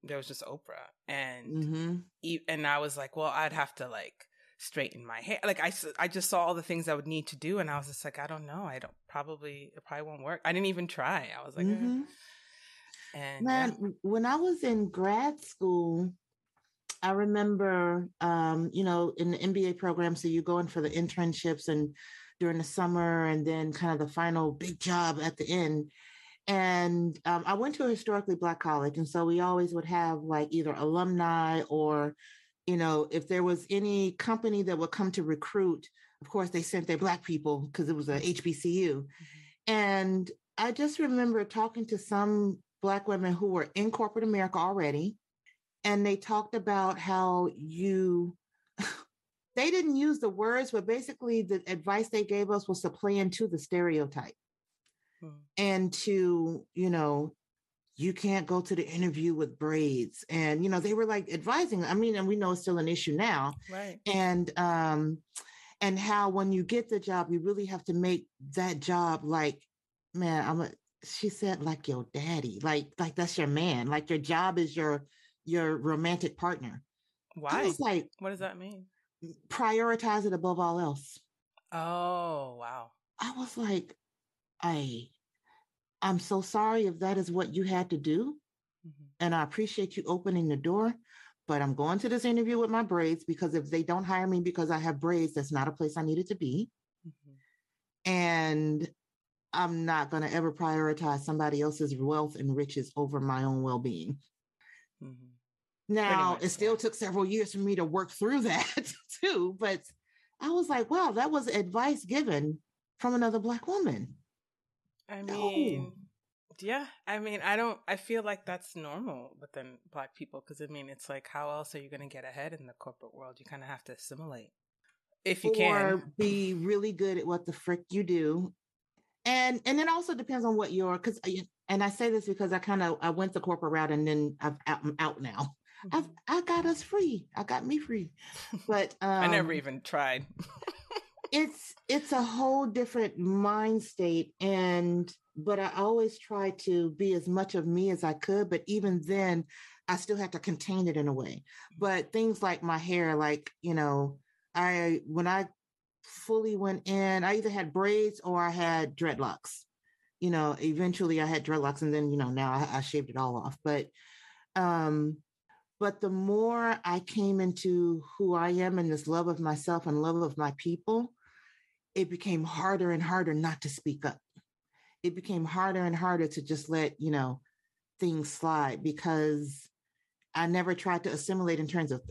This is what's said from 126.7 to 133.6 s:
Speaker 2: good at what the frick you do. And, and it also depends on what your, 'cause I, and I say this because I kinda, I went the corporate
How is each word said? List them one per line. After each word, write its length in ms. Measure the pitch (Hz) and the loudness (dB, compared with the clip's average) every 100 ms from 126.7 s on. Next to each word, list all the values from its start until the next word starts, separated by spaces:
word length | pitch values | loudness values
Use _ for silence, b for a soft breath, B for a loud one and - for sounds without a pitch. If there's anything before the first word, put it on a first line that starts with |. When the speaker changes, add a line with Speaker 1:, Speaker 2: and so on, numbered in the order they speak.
| 208 214 | 0 0
Speaker 2:
good 260 | 180 196 180 | -2 0 0
at 80 | 170 | -2
what 180 | 175 170 | -2 -4
the 80 | |
frick 320 | 156 - 175 - | -6 -4 -4 -2
you 140 | 190 | -2
do. 500 | 180 175 151 165 180 - _ _ _ _ _ _ 240 | 2 2 2 2 -2 -8 _ _ _ _ _ _ 0
And, 360 | 254 254 247 254 | 2 2 2 2
and 140 | 285 | 2
it 100 | 330 | 4
also 260 | 330 349 254 | 2 0 -4
depends 300 | 254 254 226 | -2 0 2
on 120 | 214 | 2
what 160 | 202 | 2
your, 240 | 185 185 180 | 0 0 0
'cause 200 | 226 220 185 | -2 -4 -4
I, 220 | 185 180 _ - | -4 -8 _ -2
and 140 | 196 | 2
I 60 | 202 | 2
say 220 | 202 233 | 2 2
this 160 | 220 208 | 2 0
because 260 | 196 190 | -2 0
I 60 | 185 | 0
kinda, 380 | 202 190 175 156 | 0 0 2 0
I 100 | 170 | -2
went 220 | 170 190 | 0 -2
the 80 | 185 | -2
corporate 320 | 180 170 | -2 -2